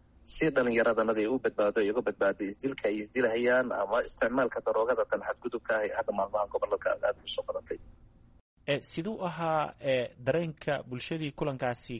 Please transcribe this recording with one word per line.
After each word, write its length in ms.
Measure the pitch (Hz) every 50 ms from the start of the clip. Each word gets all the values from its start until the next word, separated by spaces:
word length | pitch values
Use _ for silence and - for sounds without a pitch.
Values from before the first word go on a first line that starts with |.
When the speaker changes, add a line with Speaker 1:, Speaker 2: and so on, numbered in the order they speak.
| - _ - - -
Speaker 1:
si 200 | - - - 160 156
dhalinyaradana 640 | 139 135 123 120 117 117 113 120 110 110 110 113 110
ay 100 | 107 107
u 120 | 110 127 131
badbaado, 400 | - 113 - - 104 104 104 117
ay 100 | 104 101
uga 120 | 107 123
badbaado 400 | 110 104 104 - 98 98 98 - 107
isdilka 420 | 95 107 - - 135 135 - -
ay 100 | 104 104
isdilahayaan 680 | 107 107 - - 127 127 113 110 120 120 123 123 127 127 120
ama 260 | 104 104 101 98 107 123 -
isticmaalka 560 | - - - 127 113 120 135 127 113 - -
daroogada 420 | - 113 110 110 113 120 123 113 104
tan 160 | - - -
xadgudubka 500 | - - - - - 123 - 117 - - 110
ah 100 | 110 107
ee 80 | 98 -
hadda 160 | - 113 - 104
maalmahan 340 | 101 98 98 104 104 104 101
gobolada 420 | - - 104 104 104 - - - - -
aad 180 | - - -
u 100 | - -
soo 160 | - - - -
badatay. 360 | - 539 554 - - - - - - - - - - - - - - - - _ _ _ _ -
Speaker 2:
Eh, 140 | - 143 135
siduu 340 | - - - 165 165 214 220 - -
ahaa, 380 | 175 156 160 170 165 160 156 147 147 -
eh, 280 | - - 139 131 127 120 - -
dareenka 560 | - 120 135 131 165 175 160 151 - - 156 143 - -
bulshadii 480 | 123 127 123 - - 165 160 156 143
kulankaasi 640 | - - 156 151 135 127 139 127 120 - - - 123